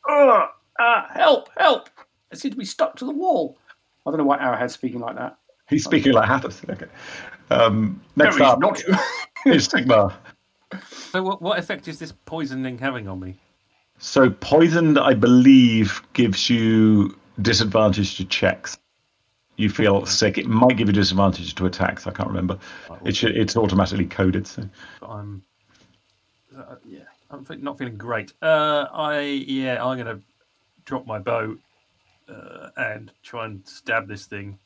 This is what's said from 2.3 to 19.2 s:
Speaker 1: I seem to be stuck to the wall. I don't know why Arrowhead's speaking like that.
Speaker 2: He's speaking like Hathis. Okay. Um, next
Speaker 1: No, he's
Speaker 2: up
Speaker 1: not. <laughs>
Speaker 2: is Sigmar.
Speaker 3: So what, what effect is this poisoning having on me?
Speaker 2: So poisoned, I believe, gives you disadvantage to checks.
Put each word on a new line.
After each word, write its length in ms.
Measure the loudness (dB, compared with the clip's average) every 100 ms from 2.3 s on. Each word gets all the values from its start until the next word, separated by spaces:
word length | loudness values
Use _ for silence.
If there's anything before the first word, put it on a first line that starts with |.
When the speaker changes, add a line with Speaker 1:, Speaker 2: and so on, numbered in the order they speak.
Speaker 1:
I 40 | -10
seem 160 | -10
to 60 | -8
be 80 | -12
stuck 300 | -4 -4 -4
to 80 | -10
the 60 |
wall. 460 | -6 -2 -2 -2 -10 _ -20 _ _ -8
I 60 |
don't 60 | -2
know 60 | 0
why 120 | 0
Arrowhead's 360 | -2 -4 -6
speaking 260 | -6 -10 -8
like 160 | -10 -10
that. 220 | -12 -14 _ _ _
Speaker 2:
He's 160 | -4 0
speaking 260 | 0 4
like 160 | 2 2
Hathis. 340 | 0 -4 -12 -14
Okay. 180 | -14 -14 -20 -20 -18 -18 -20 _
Um, 520 | 2 2 2 -2 -6 _ 2
next 200 | 2 6
Speaker 1:
No, 60 | 4
he's 80 |
Speaker 2:
up 60 | 4
Speaker 1:
not. 240 | 2 -2
<laughs> 640 | 0 0 0 -8 -14 -4 2
Speaker 2:
is 220 | 2 2
Sigmar. 440 | -2 2 4 4 -4 -20 _ _ _ _ -20 -18 -20 -8
Speaker 3:
So 120 | -6
what, 180 | -4 -6
what 160 | -4 -6
effect 300 | -6 -10 -12
is 120 | -14
this 120 | -14 -16 -14
poisoning 520 | -10 -8 -8 -8 -6
having 280 | -8 -8 -10
on 120 | -12
me? 160 | -12 -16 _ _ _ _ _ _
Speaker 2:
So 300 | -4 2 2
poisoned, 680 | 2 2 4 4 4 4 4
I 140 | 4
believe, 880 | 4 6 8 10 8 8 4 0 -2 _
gives 380 | 0 0 0 0
you 680 | 2 4 4 6 6 2 -2 _ -4
disadvantage 760 | -2 0 2 4 4 2 -2 -4
to 80 | -8
checks. 520 | -2 -2 -2 -10 -18 _ _ _ _